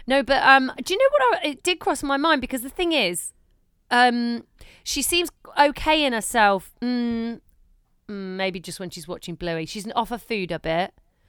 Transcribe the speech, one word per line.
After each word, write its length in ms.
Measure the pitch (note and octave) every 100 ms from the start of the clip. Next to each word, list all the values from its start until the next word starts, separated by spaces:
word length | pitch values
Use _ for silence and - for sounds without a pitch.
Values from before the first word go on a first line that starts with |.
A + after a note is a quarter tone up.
| -
No, 160 | C4+
but, 200 | B3 C4+
um, 300 | - C4+ C4 -
do 100 | B3
you 40 | F#4+
know 100 | C5+
what? 340 | D5 B4+ F#4
I, 40 | D#4+
it 120 | C4+
did 160 | - F4
cross 220 | G4 D4+
my 140 | C#4+ C#4
mind 240 | D#4+ D4+
because 220 | A#3 C4
the 80 | C4
thing 220 | - F4
is, 400 | D#4 F#3 F3 - - _ _ _ _ -
um, 540 | A#3+ B3 A#3+ A#3 A#3 - _ - -
she 200 | - D4
seems 280 | - F4 - - - -
okay 460 | D4 - D#4 D#4
in 80 | C#4+
herself. 600 | A3+ - A#3+ G3+ G3 - -
Mm, 600 | A#3+ B3 A#3+ A#3 A3+ A#3 _ _ _ _ _ _ -
mm, 280 | G3+ F#3+ F#3
maybe 220 | F#3+ F3+
just 200 | E3 -
when 100 | F3+
she's 160 | E3+ D#3
watching 280 | E3+ - E3
Bluey. 300 | F3 E3 D#3+
She's 200 | G#3+ G3+
off 140 | A#3+ A3
her 80 | A#3
food 320 | - A3 F3+
a 60 | E3
bit. 340 | E3 E3 G3 _ _ _